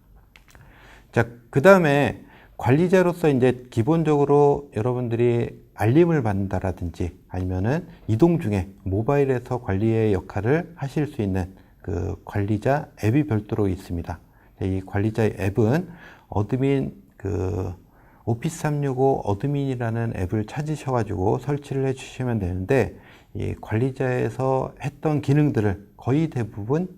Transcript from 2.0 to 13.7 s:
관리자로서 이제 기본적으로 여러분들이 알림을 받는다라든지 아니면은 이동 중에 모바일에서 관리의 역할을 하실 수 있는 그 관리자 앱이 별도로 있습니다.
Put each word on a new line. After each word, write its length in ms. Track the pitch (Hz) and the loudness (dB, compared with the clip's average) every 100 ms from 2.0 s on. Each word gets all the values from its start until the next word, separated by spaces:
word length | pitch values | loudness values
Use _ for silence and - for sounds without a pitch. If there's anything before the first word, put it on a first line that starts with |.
| 127 - - - - - | 2 -2 -14 -20 -20 -4
관리자로서 720 | 117 143 180 185 175 170 160 | 2 4 4 4 4 2 2
이제 360 | 131 127 120 - | 4 4 2 -4
기본적으로 1000 | - 113 165 156 147 143 143 143 143 - 107 | -2 2 2 2 2 4 6 6 2 -2 -4
여러분들이 920 | 117 123 120 113 120 120 117 - - | -2 -2 -2 2 2 2 -2 -8 -20
알림을 500 | - 104 143 175 160 | 0 4 4 4 4
받는다라든지 960 | 113 98 95 95 95 90 85 - 87 - - | 2 0 0 -2 -2 -4 -8 -4 -6 -6 -10
아니면은 600 | 90 92 92 104 156 - - - | -6 -4 -2 0 -2 -6 -14 -4
이동 320 | 110 170 170 | 2 4 4
중에 300 | 110 101 92 - | 0 -2 -2 -8
모바일에서 760 | 95 95 113 143 135 123 120 123 | -4 -2 0 2 2 0 -2 -6
관리의 520 | - 95 113 113 110 | -2 0 2 2 2
역할을 600 | 92 - 104 104 156 170 - | 0 -2 -4 0 0 -2 -10
하실 320 | 139 - - | -6 -4 -4
수 140 | - | -4
있는 320 | 101 95 92 - - _ | -2 -2 -4 -10 -20 _
그 340 | - 90 90 90 | -8 -6 -6 -8
관리자 640 | - 104 101 104 123 143 156 - | -8 -4 -2 0 0 0 -2 -4
앱이 240 | 104 135 101 | 0 0 0
별도로 400 | 107 104 110 | -2 -2 -2
있습니다. 520 | 101 | -2